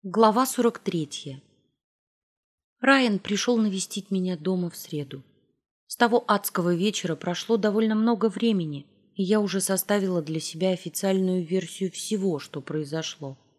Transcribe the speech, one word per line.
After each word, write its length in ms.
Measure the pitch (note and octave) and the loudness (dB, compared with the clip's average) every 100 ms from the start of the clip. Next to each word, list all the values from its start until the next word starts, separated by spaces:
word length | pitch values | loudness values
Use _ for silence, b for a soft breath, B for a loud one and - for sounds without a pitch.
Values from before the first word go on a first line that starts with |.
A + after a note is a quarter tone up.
| G3 | -2
Глава 380 | F#3+ A3 G#3+ B3+ | 4 4 6 0
сорок 320 | - A#3 A3+ | 2 0 0
третья. 640 | - E3+ C#3+ - C#3+ C3+ _ _ _ _ _ _ _ _ _ _ _ _ _ _ | -4 -4 -4 -10 -14 -16 _ _ _ _ _ _ _ _ _ _ _ _ _ _
Райан 380 | C4 C#4 B3 G3 | 4 6 4 0
пришёл 400 | - G3+ - A#3+ | 0 -2 2 2
навестить 540 | G#3+ F#3+ - - F#3+ | 2 0 -4 -8 -4
меня 260 | F#3+ F#3 F3 | -2 -2 -4
дома 320 | D#3 F#3 F3 | -2 -2 -2
в 60 | - | -6
среду. 480 | - D3+ C3+ C3+ - _ _ _ _ _ _ | -10 -8 -8 -12 -16 _ _ _ _ _ _
С 100 | - | 2
того 260 | A#3+ A#3 - | 4 4 2
адского 480 | G3+ - - F3 F3 | 0 0 -2 0 2
вечера 400 | G3+ G#3 - D#3 | 0 0 -4 -4
прошло 420 | - G3 - A3+ | -4 -6 0 2
довольно 380 | G#3 G#3 A3 G#3+ | 2 2 2 2
много 340 | A3+ A3+ A3 | 2 2 0
времени, 560 | - A#3 G3+ D#3+ C#3+ - _ _ - | 2 2 2 -2 -6 -12 _ _ -4
и 80 | |
я 160 | F#3 G#3+ | 2 2
уже 220 | G3+ F#3+ | 2 -2
составила 600 | F#3+ F#3+ - G3+ F#3+ F3+ | 0 -2 0 0 2 -2
для 180 | D3+ D#3+ | -2 -6
себя 340 | - D#3+ F#3 | -6 -2 0
официальную 680 | F3+ F3 - G3 F#3+ F#3 F#3 | 0 -4 -4 0 2 2 0
версию 480 | D#3+ F#3 E3+ - F#3+ | 0 -2 -4 -6 -6
всего, 460 | - - G#3+ F#3+ D3+ | -6 -4 -2 0 -2
что 240 | - D3+ | -6 -12
произошло. 720 | C3 D3+ C#3+ D#3+ D#3 - C#3 C3+ _ | -6 -6 -4 -6 -6 -10 -14 -14 _